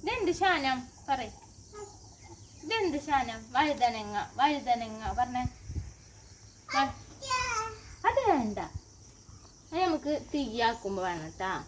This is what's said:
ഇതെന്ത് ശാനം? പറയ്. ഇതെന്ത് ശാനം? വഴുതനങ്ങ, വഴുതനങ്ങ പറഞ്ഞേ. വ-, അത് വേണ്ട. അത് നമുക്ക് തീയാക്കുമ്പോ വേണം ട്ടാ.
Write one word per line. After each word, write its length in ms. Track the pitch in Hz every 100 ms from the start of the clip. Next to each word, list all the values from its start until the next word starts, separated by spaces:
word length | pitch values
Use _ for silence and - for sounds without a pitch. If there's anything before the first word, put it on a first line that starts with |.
ഇതെന്ത് 280 | 339 494 359
ശാനം? 560 | 339 381 330 269 262 247 - -
പറയ്. 220 | 262 226 - - - - 415 403 - - - - 339 - -
ഇതെന്ത് 420 | 311 453 381 294 285
ശാനം? 400 | 285 240 220 -
വഴുതനങ്ങ, 760 | 247 302 269 240 226 208 208 - 208
വഴുതനങ്ങ 800 | 277 285 247 233 226 220 214
പറഞ്ഞേ. 300 | 190 247 247 247 - - - - - - - - - - - - 392
വ-, 200 | - - - - 539 508 494 466 453 440 - - 381
അത് 240 | 508 480
വേണ്ട. 300 | 311 220 202
അത് 1200 | 165 - - - - - - - - - - 320
നമുക്ക് 400 | 370 311 285 294 -
തീയാക്കുമ്പോ 680 | 294 254 226 233 226 202 190
വേണം 260 | 180 170 156
ട്ടാ. 340 | - 190 165